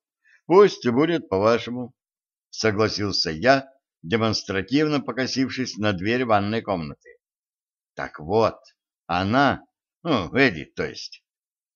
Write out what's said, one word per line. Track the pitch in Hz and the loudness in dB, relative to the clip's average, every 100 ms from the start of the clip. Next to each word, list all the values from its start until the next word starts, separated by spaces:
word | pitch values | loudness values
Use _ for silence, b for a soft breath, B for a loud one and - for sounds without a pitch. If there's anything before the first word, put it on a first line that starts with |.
| _ _ b b b | _ _ b b b
пусть | 180 202 - - | 6 6 4 -2
будет | 120 165 165 - | 2 2 0 -2
по-вашему, | 95 107 117 117 123 120 _ _ _ _ _ _ | 0 2 2 -2 -10 -10 _ _ _ _ _ _
согласился | - 110 101 107 90 101 87 85 | -4 -2 0 0 -2 -4 -2 -4
я, | 80 117 135 135 _ _ _ | 0 2 2 0 _ _ _
демонстративно | 82 110 110 - - 95 92 139 156 143 | -4 0 0 -2 -4 -6 0 0 2 0
покосившись | - 117 127 127 127 127 127 - | -4 -6 -4 -2 -4 -4 -8 -4
на | 104 | -2
дверь | 92 101 120 | -2 -2 -2
ванной | 123 104 101 113 | 2 0 0 -4
комнаты. | 104 92 73 67 - - _ _ _ _ _ _ _ | -4 -4 -6 -12 -20 -20 _ _ _ _ _ _ _
Так | - 67 - | -12 -12 -10
вот, | 78 110 107 - _ _ _ _ - | -2 2 2 0 _ _ _ _ -4
она, | 87 98 127 139 92 - _ _ _ | -2 2 2 2 0 -8 _ _ _
ну, | 165 123 87 - | -4 -2 0 2
Эдит, | 120 80 - | 2 0 -10
то | - | -8
есть, | 80 - - - _ _ _ _ _ | -8 -8 -18 -20 _ _ _ _ _